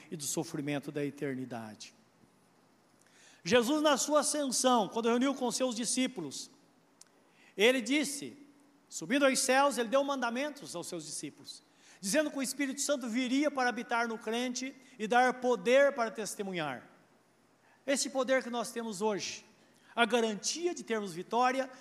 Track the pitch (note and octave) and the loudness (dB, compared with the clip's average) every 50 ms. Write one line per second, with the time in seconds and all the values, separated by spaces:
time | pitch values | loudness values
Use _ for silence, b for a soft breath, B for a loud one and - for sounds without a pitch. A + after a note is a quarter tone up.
0 | B B F#3 D#3 C#3+ C3 - E3+ D#3 - - D#3 C#3 D3 D3 C#3 - D#3 C#3+ D3 | B B -12 -8 -6 -6 -4 -4 -6 -6 -6 -6 -4 -4 -4 -4 -6 -6 -6 -4
1 | C#3+ C#3+ - - D#3 C#3 C3 B2+ C3 B2 C3 A2+ A2+ A2 G#2 G2 - - - _ | -4 -4 -6 -6 -6 -6 -4 -6 -8 -8 -10 -10 -12 -12 -14 -16 -18 -20 -20 _
2 | _ _ _ _ _ _ _ _ _ _ _ _ _ _ _ _ _ _ _ _ | _ _ _ _ _ _ _ _ _ _ _ _ _ _ _ _ _ _ _ _
3 | b b b b b b b b b E3+ A3 B3 A#3 A#3 D4+ D4+ D4+ D4+ C#4+ D4+ | b b b b b b b b b 4 4 4 4 4 2 4 4 4 4 2
4 | - - D4+ D4 C#4+ D4 - D4+ C#4+ C4 A3+ - - B3+ B3 A#3+ G3 E3+ - A3+ | 2 2 2 2 2 2 0 -2 -2 -2 0 2 4 4 4 4 2 0 -2 -2
5 | A3+ A#3 A#3 B3 B3+ C#4 B3+ C4+ B3+ A#3+ - - C4 B3+ A#3 G#3+ A#3+ - - B3+ | 0 2 2 2 2 0 0 0 -2 -4 -2 -2 -2 -2 -2 -4 -4 -2 0 0
6 | B3+ B3+ B3+ F#3+ D#3+ C3+ - - - - - _ _ _ _ _ _ _ _ - | 0 -2 -2 -6 -10 -10 -10 -12 -14 -14 -18 _ _ _ _ _ _ _ _ -20
7 | - b b b b b b b b b b F#3+ G3+ A#3+ C4 C4 G#3+ A3 C#4 D#4 | -20 b b b b b b b b b b 4 6 6 6 4 2 0 0 0
8 | C#4 - - - C#3+ A#2+ G#2 - - - _ _ _ _ _ _ _ - - - | 0 -2 -4 -8 -10 -12 -12 -14 -20 -20 _ _ _ _ _ _ _ -14 -12 -10
9 | E3 D#3+ A#3+ C#4+ C#4+ C4+ C4 - - - B3+ C4+ C#4+ C#4+ A3+ A#3 A#3 G#3 A#3+ C#4 | -4 0 2 4 4 4 4 4 2 4 6 6 6 4 4 0 0 2 2 2
10 | C#4+ C#4 C#4 C4+ B3+ A#3 A3+ B3+ C#4+ D4+ C#4+ - E3 C3+ C#3 F3 E3 - F3+ E3+ | 2 2 -2 -2 -2 -2 -2 -2 -4 -4 -6 -10 -12 -10 -10 -8 -8 -8 -8 -10
11 | D3+ D3 C#3 - - C#3+ - - C3+ - - - _ b b b b b b b | -10 -10 -10 -10 -10 -10 -12 -14 -18 -18 -20 -20 _ b b b b b b b
12 | F#3 G3 G3+ D4+ D#4 D4 D4 C#4 C4 - - - C#4+ C4 C4 C#4+ - - D4 C4 | -4 0 2 2 2 0 0 -4 -4 -4 -2 -4 -4 -4 -4 -4 -2 -2 -2 -2
13 | C4 A#3 G#3+ B3+ C4 A#3+ B3+ C#4 D4+ D4 C#4+ C4+ B3+ B3 A3+ A#3+ A#3 - A#3+ A#3 | -4 -4 -2 -2 0 0 2 2 0 0 0 0 0 0 0 -2 -4 -2 -2 0
14 | A#3+ A#3 A3+ A3 - A3 A3+ A#3+ B3 B3+ B3 - B3+ C4+ C#4 - B B B B | 0 -2 -4 -6 -6 -4 -4 -2 -2 -4 -4 -6 -8 -10 -12 -14 B B B B
15 | G#3+ G3+ A#3+ A#3+ B3+ B3+ B3 B3+ B3 B3 B3 G3+ F3 A#3 B3 C#4 C#4+ C#4 C#4 C4+ | -2 2 6 6 6 6 4 2 0 0 0 2 4 6 6 6 6 6 4 0
16 | A#3 A3 - A3+ G#3 - - - G3+ F#3+ F#3 F3 D3+ C#3+ B2+ A2+ - - - _ | -2 -4 -4 -6 -8 -8 -6 -6 -6 -4 -4 -2 -2 -4 -4 -6 -10 -16 -20 _
17 | _ _ _ _ _ _ _ _ _ _ _ _ b b b b b C4 C#4 - | _ _ _ _ _ _ _ _ _ _ _ _ b b b b b -2 0 0
18 | - C4+ - C4+ B3+ G#3+ C4 C4 A#3+ A#3+ A#3 A#3+ A3 A#3 - A#3 A3+ A3+ G#3 E3+ | 0 -2 -2 -2 2 2 2 2 2 0 -4 -4 -4 -4 -6 -8 -6 -6 -4 -2
19 | G#3+ A3 G#3 F3 - - - - - - _ b b b b b b b b A3+ | 0 0 0 0 -4 -6 -10 -10 -14 -20 _ b b b b b b b b 2
20 | A#3 A3 A#3+ A#3+ A3+ A3 G#3 F#3+ - - - D4+ F4 F4 E4 C4+ G#3+ - A3+ G#3+ | 2 4 4 2 2 2 -2 -2 -4 -4 -4 -2 -2 -2 -4 -4 -4 -4 -4 -2
21 | G#3 G3 D#3 F3 F3+ - A3 A#3 B3+ B3+ B3+ C4+ C4 C4 B B | -4 -4 -8 -8 -8 -2 0 2 2 2 2 0 -4 -6 B B